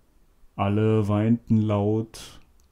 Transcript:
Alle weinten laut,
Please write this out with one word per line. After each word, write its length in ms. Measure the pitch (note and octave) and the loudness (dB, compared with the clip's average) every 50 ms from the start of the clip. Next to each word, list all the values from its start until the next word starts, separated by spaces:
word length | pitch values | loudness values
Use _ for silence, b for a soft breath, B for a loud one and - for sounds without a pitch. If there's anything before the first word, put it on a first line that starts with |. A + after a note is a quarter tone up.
| _ _ _ _ _ _ _ _ - - _ | _ _ _ _ _ _ _ _ -20 -16 _
Alle 520 | - G2+ G2+ G2+ G#2+ A2 A2 A2 A2 G#2 G2 | -6 -4 -2 0 0 2 2 2 2 0 0
weinten 480 | G#2 G#2 G#2+ A2+ A#2 A#2 - - A2+ | 0 0 2 2 0 0 0 0 0
laut, 840 | A2 G#2+ G#2+ G#2 G#2 G2+ G#2 A2 A2 A2 - - - - - - - - _ _ _ _ _ | 0 2 0 0 0 0 0 -2 -2 -4 -8 -12 -20 -20 -20 -20 -20 -20 _ _ _ _ _